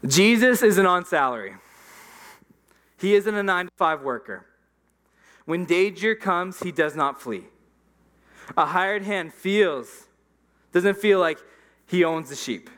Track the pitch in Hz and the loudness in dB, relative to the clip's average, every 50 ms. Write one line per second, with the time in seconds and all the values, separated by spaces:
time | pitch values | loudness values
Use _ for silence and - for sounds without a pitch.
0 | - 139 135 165 190 214 233 233 226 254 247 - 254 214 202 180 196 185 180 180 | -4 -2 2 4 4 4 4 4 4 4 4 4 4 4 4 6 4 4 2 2
1 | 175 - - 156 139 131 123 113 101 95 95 98 _ _ - - - - - - | 0 -2 -2 0 0 0 -2 -6 -10 -14 -16 -18 _ _ -20 -20 -20 -20 -20 -20
2 | - - - - - - - _ _ _ _ _ _ _ _ _ _ _ _ _ | -20 -20 -20 -20 -20 -20 -20 _ _ _ _ _ _ _ _ _ _ _ _ _
3 | - 190 208 202 202 220 214 208 202 196 190 175 180 180 _ _ 185 165 160 151 | 0 2 2 2 2 0 -4 -2 -2 -2 -2 -2 -4 -8 _ _ 0 0 0 -2
4 | 135 139 123 117 - - 101 90 - _ _ _ _ _ _ _ _ _ _ _ | -4 -8 -8 -8 -8 -14 -16 -16 -18 _ _ _ _ _ _ _ _ _ _ _
5 | _ _ _ _ _ _ _ _ _ - 160 170 180 - 170 175 190 202 190 165 | _ _ _ _ _ _ _ _ _ -8 -6 -6 -2 0 2 2 2 0 -2 -2
6 | 180 220 220 220 - 196 185 175 180 185 180 - - 180 160 151 160 151 147 151 | -2 -2 -2 -2 -2 -2 -2 -2 -2 -6 -10 -10 -10 -10 -2 -2 -2 -2 0 -2
7 | 151 139 139 - - 127 110 95 85 - _ _ _ _ _ _ _ _ _ _ | -4 -4 -4 -6 -10 -10 -10 -10 -10 -16 _ _ _ _ _ _ _ _ _ _
8 | _ _ _ _ _ _ _ - - - - - 156 147 160 185 185 196 202 208 | _ _ _ _ _ _ _ -20 -20 -8 -2 -2 -2 0 0 -2 -2 -2 -2 -4
9 | 196 196 208 196 170 160 - - - 190 196 208 208 180 151 131 120 - - - | -4 -6 -6 -6 -6 -8 -14 -8 -4 -2 2 2 2 2 0 -6 -10 -14 -18 -20
10 | - _ _ _ _ _ _ _ _ _ _ _ _ _ _ 175 175 202 196 202 | -20 _ _ _ _ _ _ _ _ _ _ _ _ _ _ 2 2 2 0 0
11 | - 214 196 190 180 165 156 - - - _ _ _ _ _ _ _ _ - 180 | 2 2 4 4 2 0 -2 -4 -12 -20 _ _ _ _ _ _ _ _ 0 2
12 | 175 165 165 160 160 131 139 135 - - 117 90 - - - | 2 2 2 -4 -6 -10 -12 -12 -8 -8 -8 -10 -10 -18 -20